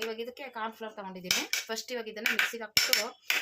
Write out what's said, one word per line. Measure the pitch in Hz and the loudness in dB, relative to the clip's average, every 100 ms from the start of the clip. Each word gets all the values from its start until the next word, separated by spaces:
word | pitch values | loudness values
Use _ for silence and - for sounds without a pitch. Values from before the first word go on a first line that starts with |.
ಇವಾಗ | 220 220 | -6 -4
ಇದಕ್ಕೆ | 233 247 269 233 | -8 -8 -10 -6
ಕಾರ್ನ್ | 226 220 | -6 -6
ಫ್ಲೋರ್ | 220 214 | -10 -10
ತಗೊಂಡಿದ್ದೀನಿ. | 190 185 175 233 302 - - | -10 -6 0 0 0 -4 -2
ಫಸ್ಟ್ | 226 - | -4 -4
ಇವಾಗ | 247 220 | -6 -6
ಇದನ್ನ | 208 233 226 | -2 0 4
ಮಿಕ್ಸಿಗೆ | - 226 | 2 0
ಹಾಕ್ಬಿಟ್ಟು | 214 - - 233 220 - - - | 0 2 6 4 4 -2 0 0